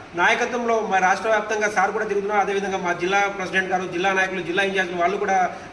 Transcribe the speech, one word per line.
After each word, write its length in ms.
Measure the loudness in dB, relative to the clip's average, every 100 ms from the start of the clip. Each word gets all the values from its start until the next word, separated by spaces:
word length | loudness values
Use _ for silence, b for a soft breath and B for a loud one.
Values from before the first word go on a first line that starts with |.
| -10 0
నాయకత్వంలో 640 | 2 2 0 -2 0 0
మా 180 | 2 2
రాష్ట్ర 300 | 2 2 2
వ్యాప్తంగా 400 | 0 2 0 0
సార్ 220 | 2 0
కూడా 140 | 0 -2
తిరుగుతున్నారు. 360 | -2 0 0
అదేవిధంగా 360 | 2 0 -2 -2
మా 160 | -2
జిల్లా 280 | -2 0 2
ప్రెసిడెంట్ 480 | 0 -2 -2 0 0
గారు, 180 | -2 -2
జిల్లా 260 | -2 0
నాయకులు, 280 | 2 0 -2
జిల్లా 220 | -2 0
ఇంచార్జ్లు 340 | 0 0 -2 0
వాళ్ళు 200 | 0 0
కూడా 400 | 0 2 2 B B